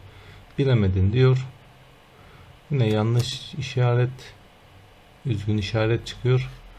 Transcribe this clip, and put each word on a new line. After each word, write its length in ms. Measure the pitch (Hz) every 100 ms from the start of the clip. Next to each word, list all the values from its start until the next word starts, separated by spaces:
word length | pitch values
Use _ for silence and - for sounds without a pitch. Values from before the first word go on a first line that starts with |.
| - - - - - -
"Bilemedin." 560 | 135 117 95 95 95
diyor. 320 | 127 131 131 - - - - - - - - - - - - -
Yine 180 | 143 110
yanlış 640 | 107 110 120 123 - -
işaret, 800 | - - 127 123 120 123 - - - - - - - - - - - 135
üzgün 320 | 101 104 107
işaret 500 | 98 113 110 117 -
çıkıyor. 420 | - 123 131 131 - -